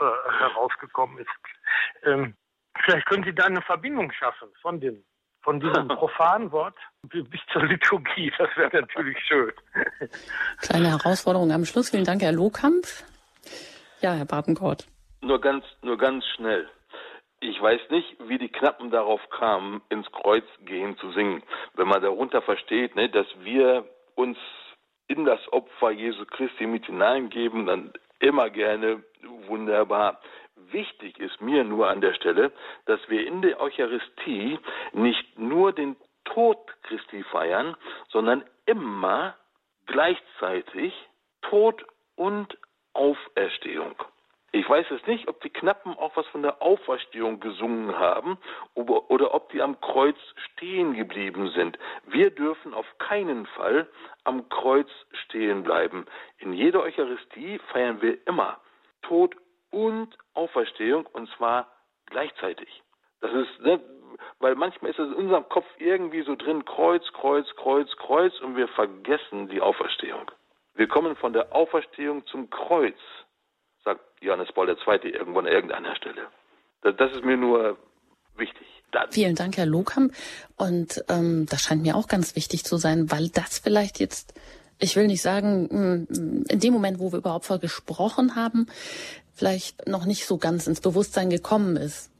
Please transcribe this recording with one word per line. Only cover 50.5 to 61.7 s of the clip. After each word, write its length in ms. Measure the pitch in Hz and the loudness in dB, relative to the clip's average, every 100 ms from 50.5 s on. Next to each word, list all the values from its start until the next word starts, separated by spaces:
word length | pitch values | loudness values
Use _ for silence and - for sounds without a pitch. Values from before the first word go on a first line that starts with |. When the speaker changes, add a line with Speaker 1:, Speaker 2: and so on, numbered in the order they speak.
Speaker 2:
stehen 420 | - 175 185 170 | -12 -4 0 0
geblieben 560 | 117 101 104 98 90 95 | 0 -4 -6 -6 -4 -2
sind. 280 | 82 85 - - - - | 0 -2 -4 -12 -14 -2
Wir 240 | 135 196 | 2 4
dürfen 440 | - 147 160 - | 2 -2 -4 -8
auf 120 | 110 - - | -8 -8 -10
keinen 480 | - 208 185 123 104 | -4 -2 -2 -6 -8
Fall 420 | - 92 135 165 - - - | -4 0 2 0 -8 -20 -8
am 240 | - 131 - | -4 -4 -4
Kreuz 400 | - 131 135 143 - - - | -2 2 4 2 -6 -18 -16
stehen 380 | - 110 107 98 | -10 -2 0 0
bleiben. 420 | 85 82 85 90 - - - - | 0 0 0 -4 -12 -16 -20 -14
In 140 | 95 | -8
jeder 300 | 90 147 180 | 2 4 4
Eucharistie 800 | 160 160 135 123 - - 160 208 - | 2 -2 -4 -6 -12 -14 -12 -12 -6
feiern 300 | 123 123 113 | -2 -2 0
wir 240 | 113 113 - | 0 0 -2
immer 320 | 175 98 - _ _ _ _ | -2 -2 -6 _ _ _ _
Tod 340 | - 170 180 - _ _ _ | 0 4 4 0 _ _ _
und 460 | 202 220 220 226 - _ | -2 -2 -2 -6 -14 _
Auferstehung, 720 | - - 135 110 - 110 151 160 | -6 -2 -2 -2 -2 0 0 -2
und 240 | 120 113 - | -12 -14 -2
zwar 320 | 117 120 120 | 0 0 -2